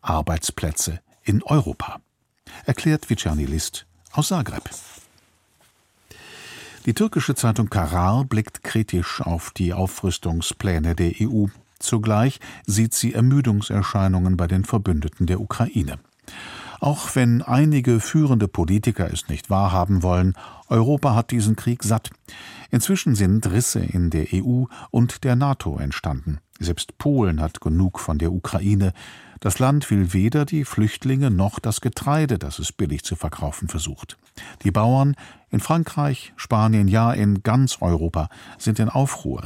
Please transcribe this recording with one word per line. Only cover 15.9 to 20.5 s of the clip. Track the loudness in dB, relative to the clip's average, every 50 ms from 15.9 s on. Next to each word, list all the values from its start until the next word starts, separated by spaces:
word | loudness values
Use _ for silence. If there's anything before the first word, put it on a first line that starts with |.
| -6 -10 -14 _ _ _ _ -20 -20 -18 -18 -16 -16 -16 -16 -18 -12 -4
Auch | -2 -2 -2 -2 -6 -4 0
wenn | 2 2 4 4 2
einige | 0 2 2 4 4 4 4 4 4 4 2 2
führende | 2 2 2 2 4 4 4 4 2 0
Politiker | 0 0 0 2 2 2 2 0 0 0 -2 -4
es | -4 -6 -6 -6
nicht | -6 -6 -2 0
wahrhaben | 0 2 2 2 2 2 2 2 2 2 2
wollen, | 2 4 4 4 2 2 -2 -6 -16